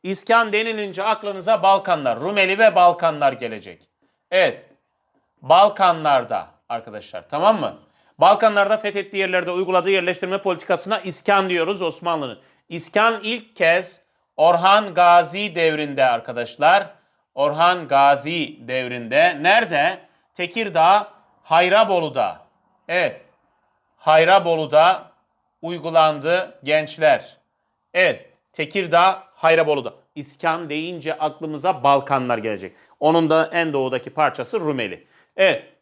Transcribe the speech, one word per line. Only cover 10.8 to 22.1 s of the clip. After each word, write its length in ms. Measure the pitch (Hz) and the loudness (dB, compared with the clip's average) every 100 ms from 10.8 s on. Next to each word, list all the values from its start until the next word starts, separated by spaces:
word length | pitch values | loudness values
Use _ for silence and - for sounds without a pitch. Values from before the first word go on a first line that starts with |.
| 190 208 | -2 -6
iskan 500 | 190 160 - 196 190 | -6 -8 0 0 2
diyoruz 320 | 175 165 202 | -2 -4 -4
Osmanlı'nın. 580 | 175 - 170 165 135 107 _ _ _ | -6 -6 -6 -6 -6 -12 _ _ _
İskan 520 | 165 - 208 226 226 | -14 -4 0 0 0
ilk 340 | 214 233 - _ | -8 -10 -12 _
kez 460 | 165 170 180 - _ _ _ - | 0 0 -2 -18 _ _ _ 0
Orhan 580 | 160 170 185 202 208 | 2 4 4 2 2
Gazi 600 | 170 175 175 156 185 208 | 2 6 6 4 -6 -6
devrinde 500 | 165 165 151 147 135 | -2 0 0 -6 0
arkadaşlar. 840 | 131 117 123 120 117 - 147 196 196 _ _ _ _ | 0 0 -4 -10 -10 0 2 2 0 _ _ _ _
Orhan 540 | - 147 151 170 180 147 | -4 -2 2 0 0 0
Gazi 680 | 139 139 139 143 170 139 - | 4 4 4 -2 -6 -6 -10
devrinde. 800 | 117 131 123 123 117 135 175 151 | -8 -6 -6 -8 -2 2 2 2
Nerede? 560 | 165 214 214 151 160 185 _ _ _ | 2 2 2 -2 -2 -4 _ _ _
Tekirdağ, 800 | - 175 226 208 165 165 202 208 _ _ _ | -10 -8 -6 -4 2 4 2 0 _ _ _
Hayrabolu'da. 1040 | _ 160 180 202 208 185 156 | _ 2 4 2 2 0 -2